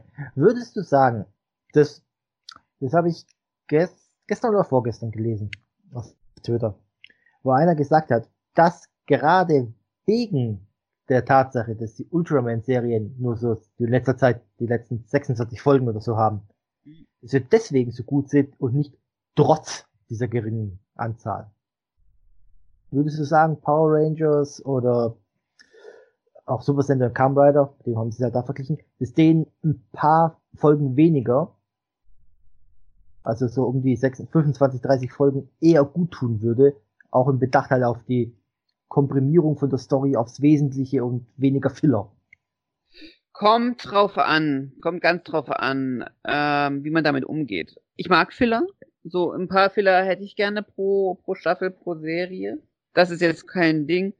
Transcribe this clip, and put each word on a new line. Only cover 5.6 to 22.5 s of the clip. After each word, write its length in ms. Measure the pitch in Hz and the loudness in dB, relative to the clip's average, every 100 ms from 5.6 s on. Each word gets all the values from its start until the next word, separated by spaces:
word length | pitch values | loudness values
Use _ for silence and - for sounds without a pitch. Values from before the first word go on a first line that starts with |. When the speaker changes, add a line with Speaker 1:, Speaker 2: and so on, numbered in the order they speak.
| _ _ _ | _ _ _
Speaker 1:
auf 120 | 123 110 _ _ _ | -16 -16 _ _ _
Twitter, 360 | - 117 117 98 _ _ _ _ _ _ | -6 -4 -4 -8 _ _ _ _ _ _
wo 80 | 131 | -2
einer 240 | 131 170 160 | 2 2 0
gesagt 340 | 143 156 156 | 2 0 2
hat, 200 | 117 113 _ _ | -2 -2 _ _
dass 360 | - 135 - _ _ - | 2 2 2 _ _ -2
gerade 680 | 139 139 185 175 147 120 113 _ _ - | 0 4 2 4 0 0 -10 _ _ -2
wegen 600 | 220 233 160 120 104 - _ _ _ - | -2 0 -4 -4 -6 -12 _ _ _ -2
der 160 | 127 | -2
Tatsache, 520 | 123 135 131 127 113 107 | 2 2 2 -2 -6 -8
dass 180 | 113 | -10
die 140 | - - | -14 -6
Ultraman-Serien 1080 | 170 170 147 120 113 107 127 117 113 107 127 | -4 0 0 0 -4 -2 -2 0 -2 -4 -6
nur 180 | 123 110 | -6 -4
so 240 | 117 110 _ - | -4 -4 _ -6
in 120 | 120 | 0
letzter 280 | 123 127 127 | 0 0 0
Zeit 240 | 131 117 _ - | 2 0 _ -10
die 60 | 117 | -4
letzten 380 | 117 - 117 - | -4 -6 -12 -4
sechsundzwanzig 560 | 143 - 117 117 104 | -4 -2 -6 -6 -4
Folgen 260 | 143 139 127 | 2 2 2
oder 140 | 107 | -6
so 160 | 107 110 | -4 0
haben, 240 | 110 104 - _ _ _ _ 156 - _ | 0 -2 -12 _ _ _ _ -20 -20 _
dass 120 | 117 | -4
wir 80 | 135 | -4
deswegen 500 | 131 220 220 135 123 | 2 0 2 -2 -2
so 100 | 123 | -6
gut 300 | 123 143 135 | -6 -4 0
sind 280 | 143 143 - | 0 0 -2
und 140 | 131 | -4
nicht 180 | 131 147 _ _ _ _ - | -2 -4 _ _ _ _ 0
trotz 520 | 139 156 - - - _ - | 2 2 -2 -16 -18 _ -14
dieser 180 | 110 120 | -8 -4
geringen 520 | 120 110 110 107 92 _ - | -4 -6 -6 -8 -12 _ -10
Anzahl. 560 | 117 113 110 98 107 _ _ _ _ _ _ _ _ _ - | -10 -8 -8 -10 -10 _ _ _ _ _ _ _ _ _ -20